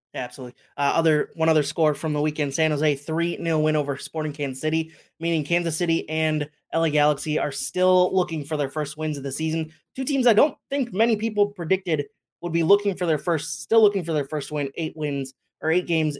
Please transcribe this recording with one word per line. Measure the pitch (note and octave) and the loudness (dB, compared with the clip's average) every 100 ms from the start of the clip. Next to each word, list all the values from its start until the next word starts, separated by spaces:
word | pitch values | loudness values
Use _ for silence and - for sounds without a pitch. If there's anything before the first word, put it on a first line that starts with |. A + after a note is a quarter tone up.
| _ D3 | _ -10
Yeah, | |
absolutely. | B2 - B2 - _ - | -10 -10 -12 -14 _ -4
Uh, | C#3+ D#3+ | 0 2
other, | D#3+ D3+ C#3+ E3 | 2 2 0 -2
one | E3 | 2
other | D#3 | 2
score | D3+ - D#3 | 2 2 0
from | D3 D#3+ | 0 -2
the | D3 | 0
weekend, | D3+ D3+ C#3+ | -2 -2 -2
San | C3+ D#3+ | 0 0
Jose | D3 D3+ C#3 | 2 0 0
three | - D#3+ E3+ F3 | -2 -2 -2 -2
nil | E3+ D#3+ | 0 2
win | D#3 D3+ | 2 2
over | C#3+ C#3+ | 0 -4
Sporting | - D#3+ D#3 | -6 -6 -6
Kansas | D3+ C#3+ C3 | -4 -6 -4
City, | D#3 D#3+ D#3+ - _ _ | -2 0 -2 -8 _ _
meaning | E3 E3 | -2 0
Kansas | D3+ F3 E3+ D#3 | 0 0 0 -2
City | E3+ E3 - | 0 0 -2
and | D#3 D#3+ D#3 D3 _ _ | -2 0 0 -4 _ _
L | E3 | -2
A | E3 | 0
Galaxy | D3 D3 C#3 - D3 | 4 2 2 -2 -2
are | D3 | -2
still | C#3 - F3+ F#3 F3+ F3+ | -4 -6 0 4 6 4
looking | F#3 E3 D#3+ | 2 0 -2
for | C#3+ D3+ | -4 -2
their | C#3 | -2
first | D#3 D3+ D3+ | -2 -6 -4
wins | D#3 C#3+ | -4 -4
of | |
the | C3+ | -6
season. | C3 D#3+ D#3+ D#3 - _ - | -4 -2 -2 -4 -10 _ -8
Two | |
teams | C4 C#4 B3 | -2 2 4
I | |
don't | G3+ C#4+ - _ | 4 4 0 _
think | C#4 C4 | -4 -2
many | F#3+ A#3 A3 | 0 2 2
people | G#3 G#3 G3+ | 0 0 0
predicted | G3+ E3 F#3+ F#3+ D#3 C#3+ _ _ _ | 0 -2 -2 0 -2 -4 _ _ _
would | E3+ | -4
be | E3 | 0
looking | D#3+ G3+ G3+ F3 | 4 4 4 -2
for | F3 | 0
their | D3+ | 0
first, | F3+ E3 - - | 0 -2 -4 -10
still | - A3+ | 0 4
looking | G#3+ G3+ | 4 2
for | D#3+ | -2
their | D#3 C#3 | -2 -2
first | D3+ C#3+ | -4 -4
win, | D3+ C#3 - | -4 -4 -4
eight | D#3+ D#3 | -6 -4
wins | D3+ C#3 C3+ - _ _ | -4 -2 -6 -10 _ _
or | D#3 | 0
eight | F3 E3 | 0 0
games | E3 D#3 | 0 0